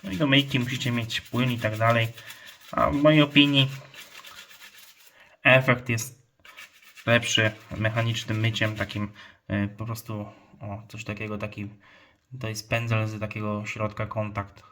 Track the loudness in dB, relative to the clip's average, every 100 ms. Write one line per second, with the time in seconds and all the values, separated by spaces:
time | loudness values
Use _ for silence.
0 | -8 -2 4 4 2 -2 -2 -4 -2 -2
1 | -4 -8 -4 0 0 0 -2 2 2 4
2 | 0 -6 -18 -18 -20 -20 -8 0 0 4
3 | 6 8 8 6 6 6 2 -2 -16 -20
4 | -20 -20 -20 -20 -20 -20 -20 -20 -20 _
5 | -20 _ -20 _ 6 6 6 0 0 -4
6 | -4 -14 _ _ -20 -20 -20 _ -20 -8
7 | 2 2 4 2 0 -2 -14 -4 -2 0
8 | -2 -2 -2 0 0 0 -2 -2 -6 -4
9 | -6 -8 -20 _ -4 -2 -2 -6 -10 -10
10 | -8 -10 -10 -16 _ -14 -12 -12 -12 -14
11 | -10 -8 -8 -6 -8 -8 -12 -12 _ -20
12 | _ _ _ -10 -8 -8 -4 -4 0 0
13 | 0 -4 -8 -6 -4 -4 -6 -6 -6 -4
14 | -6 -4 -4 -6 -10 -14 -20